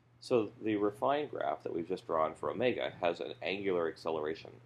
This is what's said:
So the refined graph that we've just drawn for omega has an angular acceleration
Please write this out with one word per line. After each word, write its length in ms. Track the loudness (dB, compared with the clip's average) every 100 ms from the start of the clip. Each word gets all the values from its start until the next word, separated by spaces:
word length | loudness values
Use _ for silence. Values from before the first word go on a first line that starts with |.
| _ -10
So 300 | 2 4 4 -2
the 120 | 0 2
refined 560 | 2 2 2 2 -2
graph 320 | -2 -2 -2
that 100 | -4
we've 140 | -4 -2
just 180 | -4 0
drawn 300 | 2 2 0
for 160 | -4
omega 420 | 0 0 2 -2 0
has 200 | 0 0
an 120 | -4 -6
angular 460 | -4 -2 0 2 2
acceleration 640 | -2 -2 0 -2 -4 -8 -18